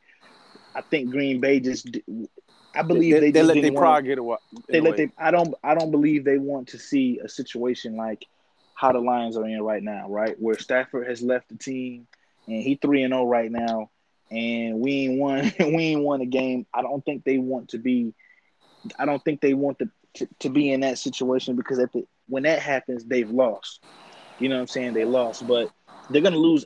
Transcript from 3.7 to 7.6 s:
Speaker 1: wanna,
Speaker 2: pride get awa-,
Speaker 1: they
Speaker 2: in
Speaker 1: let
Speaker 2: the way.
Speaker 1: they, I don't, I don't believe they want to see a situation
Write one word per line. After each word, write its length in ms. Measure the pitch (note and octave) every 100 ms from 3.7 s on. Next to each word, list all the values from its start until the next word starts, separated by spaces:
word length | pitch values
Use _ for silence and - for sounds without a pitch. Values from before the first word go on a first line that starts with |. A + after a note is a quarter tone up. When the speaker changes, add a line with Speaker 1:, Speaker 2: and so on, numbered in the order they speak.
Speaker 1:
wanna, 60 | C#3
Speaker 2:
pride 260 | E3 D3+ C3
get 140 | C3
awa-, 180 | A#2 A2+ _ - -
Speaker 1:
they 100 | E3+
Speaker 2:
in 60 |
Speaker 1:
let 120 | D#3+ D#3+
Speaker 2:
the 40 |
way. 60 | C#3+
Speaker 1:
they, 60 | -
I 140 | D#3+
don't, 240 | F3 E3 -
I 100 | C3+
don't 160 | D#3+ D#3+
believe 320 | D3 D3 D3
they 140 | C3+ C#3
want 320 | C#3 C#3 B2
to 100 | A#2+
see 400 | - C#3 B2+ A#2
a 40 | G#2+
situation 640 | - B2+ A#2